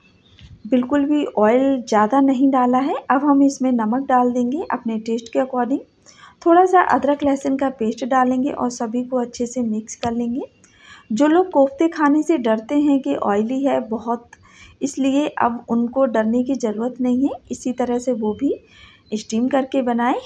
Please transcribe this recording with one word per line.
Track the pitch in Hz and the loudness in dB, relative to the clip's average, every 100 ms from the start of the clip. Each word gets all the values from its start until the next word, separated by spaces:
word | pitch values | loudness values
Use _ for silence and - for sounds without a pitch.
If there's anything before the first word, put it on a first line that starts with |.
| _ _ _ - - - 214 | _ _ _ -20 -20 -20 -2
बिल्कुल | 247 247 285 | -2 0 0
भी | 277 294 | 0 0
ऑयल | - - 214 254 269 262 - | -2 2 2 4 2 0 0
ज़्यादा | 214 214 277 | 0 2 4
नहीं | 269 247 277 | 2 4 2
डाला | 262 247 254 | 4 2 2
है। | 285 392 - | 0 -2 0
अब | 262 | 0
हम | 294 277 | 2 4
इसमें | 277 - 262 | 4 2 0
नमक | 240 214 254 277 | 0 0 -2 0
डाल | 254 247 | 2 2
देंगे | 247 240 302 508 | 0 -2 -4 -4
अपने | 247 226 220 | -6 -4 -6
टेस्ट | 220 233 233 | -4 -6 -4
के | 269 | -4
according। | 262 247 247 311 - _ _ - - _ 339 | -2 -2 -2 -4 -6 _ _ -20 -20 _ 4
थोड़ा | 339 370 | 6 6
सा | 370 | 4
अदरक | - 254 269 285 | 4 2 0 0
लहसुन | 285 277 277 269 | 0 0 -2 -2
का | 269 | -2
पेस्ट | 269 220 240 | -2 -4 -4
डालेंगे | 247 262 254 254 277 | -2 2 2 0 -2
और | - 247 | -4 -6
सभी | 247 226 247 | -6 -6 -4
को | 247 254 | -4 -4
अच्छे | 240 - 240 | -4 -6 -6
से | 254 | -4
मिक्स | 233 214 214 | -4 -4 -8
कर | - 240 | -8 -6
लेंगे। | 233 240 262 494 _ _ _ - - - | -4 -4 -6 -8 _ _ _ -20 -18 -6
जो | 220 302 | 2 4
लोग | 339 370 | 4 4
कोफ्ते | 285 269 - 330 | 2 2 2 -2
खाने | 320 285 302 | 2 2 2
से | 302 320 | 2 0
डरते | 226 220 220 294 | 0 -2 0 0
हैं | 294 277 | 2 2
कि | 285 277 | 0 -2
ऑयली | 208 202 220 262 | 0 0 0 -2
है | 277 262 | 0 0
बहुत, | 233 220 233 233 - - _ - - - | -2 -6 -4 -6 -8 -20 _ -20 -20 -8
इसलिए | 277 - 269 269 302 | -6 -2 0 0 0
अब | - 233 233 - | 0 0 0 -4
उनको | 233 240 269 | -2 -2 0
डरने | 269 226 220 240 | 0 0 0 0
की | 254 | -2
ज़रूरत | 262 220 208 247 233 | -2 -4 -4 -6 -2
नहीं | 247 247 | -2 0
है। | 285 - - | 0 -2 -10
इसी | - 254 | -8 -6
तरह | 247 247 240 | -4 -2 -2
से | 247 | -2
वो | 226 214 | -2 -4
भी | 208 285 - _ - - _ _ | -2 -4 -4 _ -20 -20 _ _
स्टीम | 214 - 226 262 | -8 -4 -2 0
करके | 277 262 269 | 0 -2 -2
बनाएं | 247 233 240 440 | 0 0 0 -2